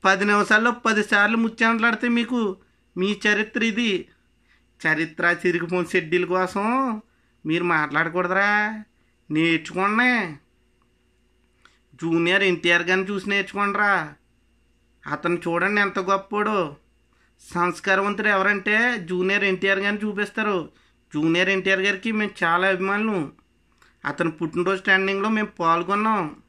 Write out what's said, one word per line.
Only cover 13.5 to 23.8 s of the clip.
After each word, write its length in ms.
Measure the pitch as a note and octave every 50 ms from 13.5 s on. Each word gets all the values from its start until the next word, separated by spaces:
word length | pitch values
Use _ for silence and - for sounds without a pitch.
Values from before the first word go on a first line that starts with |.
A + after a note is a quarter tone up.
| - G3 G3+ G3+ G3 G3+ G#3 G#3 G3 F3+ D#3+ D3+ D3 _ _ _ _ _ _ _ _ _ _ _ _ _ _ _ _ _ _ D3
అతను 280 | D3 D3 - F3 F3
చూడండి 460 | E3+ - F3 E3+ E3+ F3 G3 G#3 G#3
ఎంత 180 | G3+ G3 F#3+ G3+
గొప్పోడు. 760 | F#3 F3+ G3 G3 G3 - - G#3 G#3 G#3+ G#3+ G3+ F3 D3 C#3+ - _ _ _ _ _ _ _ _ _ _ _ _ - - -
సంస్కారవంతుడు 760 | F3 F3 F3 E3 - - G3+ F#3+ F#3+ G3 G3+ G#3 F#3+ A3 G#3+
ఎవరంటే 680 | G#3 F#3+ F#3+ G3+ G#3 G3 F#3+ G#3 G#3 A3 A#3 B3 B3 A3
జూనియర్ 460 | F3 D#3+ F3+ F3+ F#3 F#3+ G3 G3+ G3
ఎన్టీఆర్ 360 | G3 F#3+ F#3 F#3+ G3 G3 F#3+
గారిని 280 | G3 G3+ G#3+ G#3 G#3 G#3+
చూపిస్తారు. 600 | G#3 F#3+ G#3 G3+ - - A3 G#3 G3+ F3+ D3+ - _ _ _ _ _ _ _ _ -
జూనియర్ 360 | D3+ D3+ D#3+ E3 F3 F#3 F#3
ఎన్టీఆర్ 300 | G3 F#3+ F#3 F#3+ G3 F#3+
గారికి 320 | F#3+ G3+ G3+ F#3+ F#3+ A3+
మేము 200 | A3 G#3+ G#3 G3 G3 - F#3+
చాలా 240 | E3 E3+ F3 F#3 F#3+
అభిమానులు. 640 | F#3+ F3+ F#3+ F#3+ G3+ G#3 G#3+ A3 G#3+ F#3 D3+ C3+ - _ _ _ _ _ _ _ _ _